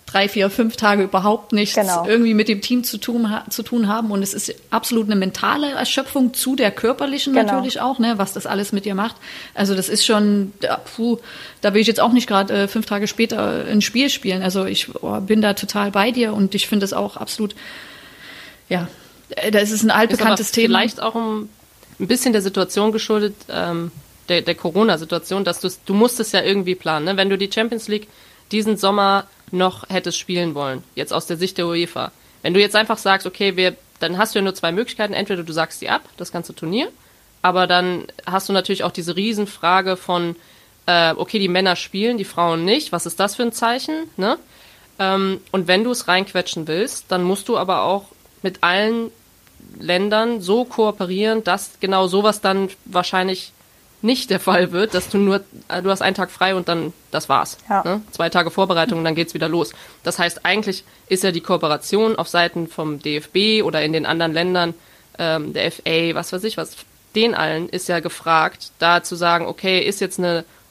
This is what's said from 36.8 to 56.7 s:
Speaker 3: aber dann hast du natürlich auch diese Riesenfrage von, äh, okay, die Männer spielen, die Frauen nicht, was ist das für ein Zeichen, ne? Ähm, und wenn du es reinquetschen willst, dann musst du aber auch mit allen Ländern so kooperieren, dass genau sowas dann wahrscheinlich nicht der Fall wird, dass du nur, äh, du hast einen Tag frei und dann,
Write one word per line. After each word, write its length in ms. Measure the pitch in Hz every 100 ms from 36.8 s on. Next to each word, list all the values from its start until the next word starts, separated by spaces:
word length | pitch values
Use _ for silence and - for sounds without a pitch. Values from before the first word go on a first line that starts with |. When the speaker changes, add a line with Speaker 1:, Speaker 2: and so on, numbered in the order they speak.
| 381 - _ _ _ _
Speaker 3:
aber 240 | 180 180 185
dann 380 | 180 180 175 - - -
hast 240 | 185 -
du 40 |
natürlich 300 | 196 185 190
auch 80 | 175
diese 240 | 185 170 170
Riesenfrage 800 | 214 208 202 - 170 185 190 185
von, 400 | - 175 170 170 - - _ _ -
äh, 280 | 175 165 156
okay, 240 | - 220
die 80 | 190
Männer 300 | 180 190 175
spielen, 400 | - 190 220 233
die 80 | 196
Frauen 400 | - 170 165 175
nicht, 260 | 269 294
was 140 | 170 170
ist 160 | -
das 140 | 202 -
für 80 |
ein 100 | 233
Zeichen, 420 | - 233 247 - 311 320 -
ne? 200 | 196 339 - - - - - -
Ähm, 400 | 190 190 190 190 -
und 160 | 190 175
wenn 160 | 185 233
du 60 |
es 180 | 240 -
reinquetschen 580 | 180 196 180 175 170 160
willst, 380 | 160 254 - -
dann 160 | 185
musst 240 | 180 196 -
du 100 | 220
aber 260 | 180 165
auch 240 | 113 196 196 - _ _
mit 220 | 190 185
allen 480 | 170 185 214 233 226 - _ _ _ - - -
Ländern 640 | 156 180 202 214 233 233
so 240 | 175 220 247
kooperieren, 800 | - 214 208 180 190 214 220 214
dass 260 | 196 - -
genau 280 | 190 190 185
sowas 340 | 190 214 208
dann 260 | 196 190 190 -
wahrscheinlich 720 | - 180 180 190 185 190 - _ _ _ _ _
nicht 260 | 214 254 -
der 100 | 190
Fall 320 | - 175 180
wird, 220 | 175 214
dass 160 | 180 -
du 80 | 196
nur, 240 | 202 196 - - -
äh, 120 | 180
du 80 | 185
hast 140 | 190
einen 120 | - 190
Tag 140 | -
frei 240 | - 185
und 140 | 190
dann, 260 | 175